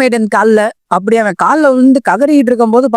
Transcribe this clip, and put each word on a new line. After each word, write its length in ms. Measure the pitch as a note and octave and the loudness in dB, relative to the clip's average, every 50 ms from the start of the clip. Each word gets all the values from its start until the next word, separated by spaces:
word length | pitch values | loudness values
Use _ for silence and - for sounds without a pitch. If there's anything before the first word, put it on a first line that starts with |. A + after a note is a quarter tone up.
மெய்டன் 280 | C4 B3 A#3+ A3+ A3 G#3 A#3 | 0 0 -2 -2 -2 -2 -2
கால்ல. 320 | G3+ G#3+ A3+ G#3+ G#3+ G#3 A3+ - _ _ | 0 2 2 2 2 0 -2 -6 _ _
அப்படி 300 | - F3 F#3 F#3+ A3 A3+ | -6 -6 -4 -2 -2 -2
அவன் 240 | A3+ G#3+ G3+ F3 - F3 | 0 -2 -2 -4 -2 -2
கால்ல 300 | F#3+ C#4 D#4 D4+ C#4 B3+ | 0 0 2 2 0 2
விழுந்து 260 | B3+ B3+ C4+ C4 C4+ - F#3 | 2 2 2 2 2 0 -2
கதறிக்கிட்டு 400 | F3+ A3 C#4+ D4 D4+ C#4+ A#3+ B3 | -2 0 0 2 2 2 2 0
இருக்கும் 200 | B3 A3 A#3 A3 | 0 0 0 0
போது 180 | A3+ B3 C4+ B3 A#3 | 0 0 0 0 0